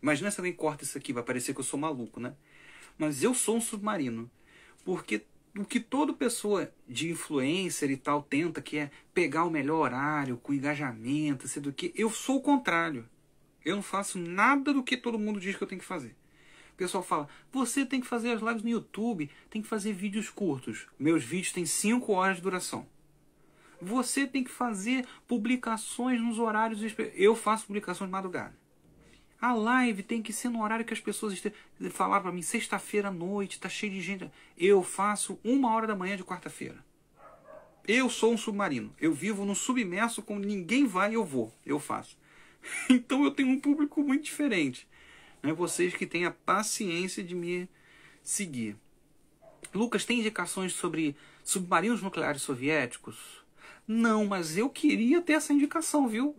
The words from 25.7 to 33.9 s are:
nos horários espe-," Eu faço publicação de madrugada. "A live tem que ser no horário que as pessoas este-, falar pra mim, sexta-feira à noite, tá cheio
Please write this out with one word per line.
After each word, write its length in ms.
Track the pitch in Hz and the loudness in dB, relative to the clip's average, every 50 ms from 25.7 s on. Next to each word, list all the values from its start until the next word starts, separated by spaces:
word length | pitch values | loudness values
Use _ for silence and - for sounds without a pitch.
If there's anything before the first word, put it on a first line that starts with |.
| 220 214 - - - - 240 254 254 233 | -4 -4 -4 -6 -4 -2 0 0 2 2
nos 180 | 226 233 220 220 | 2 0 0 0
horários 440 | 233 220 214 214 226 226 220 208 | 0 2 2 2 2 0 0 -2
espe-," 300 | 220 220 - - 220 - - | -4 -4 -4 -4 -6 -4 2
Eu 200 | - 190 208 226 | 6 6 6 6
faço 320 | 220 - 220 220 214 - | 6 4 2 2 2 0
publicação 400 | - 202 208 - - 175 - 196 | -4 -6 -4 -4 -4 -4 -4 -4
de 60 | 185 | -4
madrugada. 420 | 185 190 190 185 175 131 104 101 - - _ _ _ _ _ - - - - - - - - _ _ - | -4 -4 -4 -4 -6 -6 -8 -8 -12 -20 _ _ _ _ _ -20 -20 -20 -20 -20 -20 -20 -20 _ _ -2
"A 140 | 226 247 247 | 0 2 2
live 480 | 220 214 233 247 254 247 240 208 190 | 2 4 4 4 4 4 2 0 -2
tem 180 | 196 - 233 233 | -4 -4 -4 -4
que 120 | 208 226 214 | -4 -4 -6
ser 160 | - - 247 | -4 -4 -2
no 120 | 233 226 | -2 0
horário 220 | 214 208 226 226 226 | 0 0 0 -2 -2
que 80 | 226 | -4
as 80 | 226 214 | -6 -6
pessoas 320 | - 214 202 - - 214 | -4 -4 -4 -4 -4 -4
este-, 200 | 190 170 - 208 - - - - - - 185 180 | -4 -4 -4 -6 -6 -8 -14 -20 -12 -8 -8 -4
falar 300 | - - 185 185 202 202 | -2 0 2 4 4 2
pra 100 | 180 180 | 2 0
mim, 120 | 175 180 | -4 -4
sexta-feira 640 | 165 - - 226 - - 208 185 - - - 208 202 202 | -4 -2 -2 -2 -2 -2 -4 -4 -4 -2 0 0 0 0
à 20 | |
noite, 480 | 190 165 170 185 202 202 202 185 - - | -2 -4 -4 -2 -2 -2 -4 -4 -6 -8
tá 120 | - 185 | -8 -8
cheio 220 | - - 220 208 | -6 -4 -4 -4